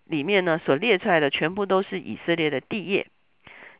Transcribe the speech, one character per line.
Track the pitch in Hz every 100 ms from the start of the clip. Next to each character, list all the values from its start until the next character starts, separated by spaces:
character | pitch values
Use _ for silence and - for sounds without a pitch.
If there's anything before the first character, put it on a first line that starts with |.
| -
里 | 160
面 | 147 202 180
呢， | 160
所 | - 139
列 | 220 185
出 | -
来 | 170
的 | 143
全 | - 156
部 | 190 202
都 | 190
是 | 196 190
以 | 95 107 -
色 | 170
列 | 156
的 | 135
地 | - 214
业。 | 165 190 - _ _ _ - - - -